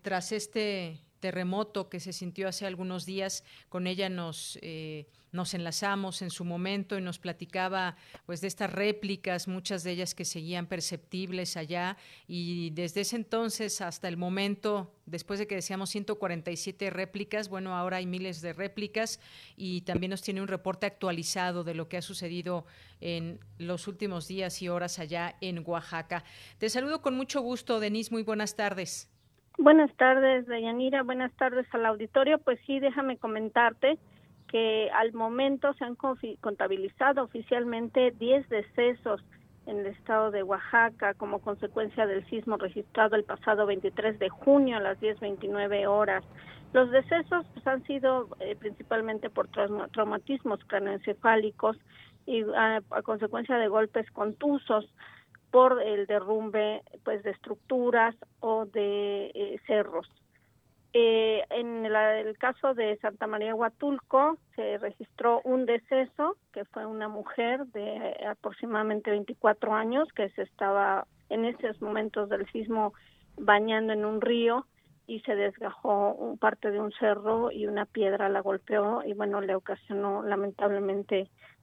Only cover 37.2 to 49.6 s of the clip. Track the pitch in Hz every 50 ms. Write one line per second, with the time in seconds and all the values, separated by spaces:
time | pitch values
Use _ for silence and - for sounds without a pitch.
37.2 | 254 - - 233 220 - 247 240 240 240 233 226 233 226 - 262 254 247 247 -
38.2 | 226 240 262 277 262 - 240 208 208 - - - 240 247 247 240 - 233 208 196
39.2 | - - - - - - - - - - 214 202 202 196 202 - - - 226 220
40.2 | 220 220 202 202 190 185 202 190 - - - 233 226 226 226 - 208 202 196 -
41.2 | 220 208 202 196 - 214 202 - - - - 226 220 208 - 240 220 202 196 196
42.2 | 190 - 240 226 214 233 214 202 202 185 175 208 208 - - 226 220 214 214 214
43.2 | 208 - 190 - - 226 214 208 214 202 202 190 185 196 - - 208 220 214 214
44.2 | 190 190 - - - 277 277 285 277 254 233 220 196 196 196 - 214 214 214 -
45.2 | 220 202 202 190 - 196 202 202 202 202 208 202 202 202 202 208 214 202 190 190
46.2 | - - - - - - - - - - - 254 254 240 240 269 262 - 330 339
47.2 | - - 359 349 320 - - 240 - 277 262 262 254 - 277 277 254 262 262 254
48.2 | 233 190 - - 190 196 208 208 226 214 202 - - - 226 226 220 220 220 208
49.2 | - 220 - - - - - 202